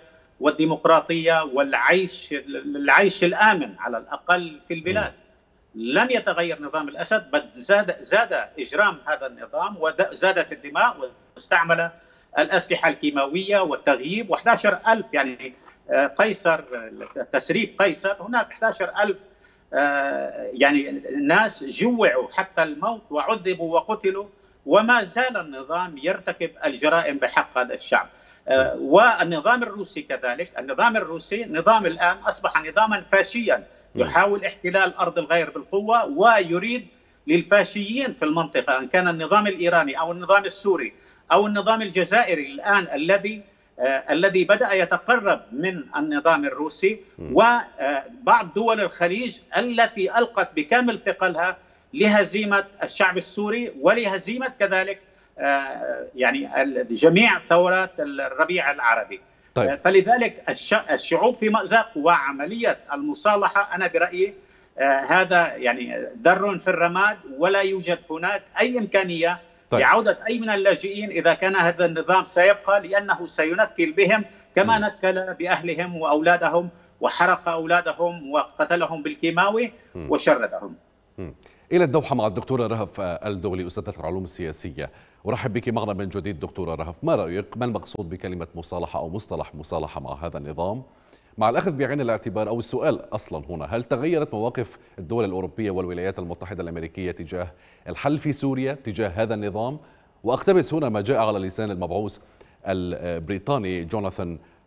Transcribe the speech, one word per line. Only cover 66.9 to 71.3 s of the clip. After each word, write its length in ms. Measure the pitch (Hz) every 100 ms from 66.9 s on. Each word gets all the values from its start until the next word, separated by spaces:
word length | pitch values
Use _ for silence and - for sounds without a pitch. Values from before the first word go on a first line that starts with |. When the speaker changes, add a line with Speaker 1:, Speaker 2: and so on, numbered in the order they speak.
| 175 202 214 135 135
Speaker 1:
ولا 240 | 175 196
يوجد 380 | 190 190 175 170 -
هناك 340 | 160 175 202 - -
أي 180 | 240 247
إمكانية 600 | 202 202 185 165 165 175 - _ _
Speaker 2:
طيب. 120 | 120
Speaker 1:
لعودة 380 | 127 202 214 175 226
أي 120 | 240
من 100 | 220
اللاجئين 600 | 202 196 170 196 202 208
إذا 240 | 165 165